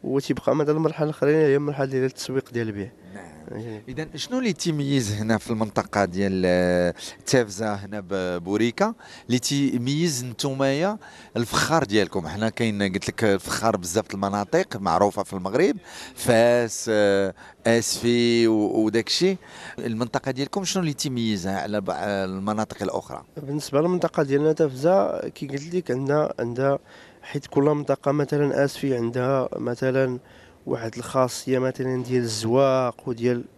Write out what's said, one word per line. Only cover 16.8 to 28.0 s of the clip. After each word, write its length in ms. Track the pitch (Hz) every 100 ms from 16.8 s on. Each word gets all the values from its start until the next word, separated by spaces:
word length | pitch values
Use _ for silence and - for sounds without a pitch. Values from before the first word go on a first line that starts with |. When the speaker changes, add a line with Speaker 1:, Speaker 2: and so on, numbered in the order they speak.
| -
Speaker 2:
آه، 440 | 107 101 98 98 - - - -
اسفي 800 | 117 110 - 117 120 120 117 113
و-، 60 | 110 104 - 110
وداك 220 | 113 110
الشيء. 300 | - 180 185 - - - -
المنطقه 520 | - 113 120 139 -
ديالكم 320 | 127 139 -
شنو 180 | 185 190
اللي 100 | 165
تيميزها 680 | 139 147 123 113 101 90 98
على 200 | 78 104
ب-، 80 | 95 87
المناطق 840 | 101 101 95 95 101 107 107 -
الاخرى؟ 400 | 98 - - - - -
Speaker 1:
بالنسبه 440 | 139 147 - 139
للمنطقه 420 | 165 180 165 -
ديالنا 300 | 143 143 156
تافزه 680 | 156 156 127 156 196 196 - -
كي 180 | - 143
قلت 280 | 139 151 175
لك 160 | 170
عندها، 420 | 127 135 147 151 -
عندها 400 | 120 120 139 139 - - - -
حيت 240 | - 143 -
كل 160 | -
منطقه 480 | 143 147 143 135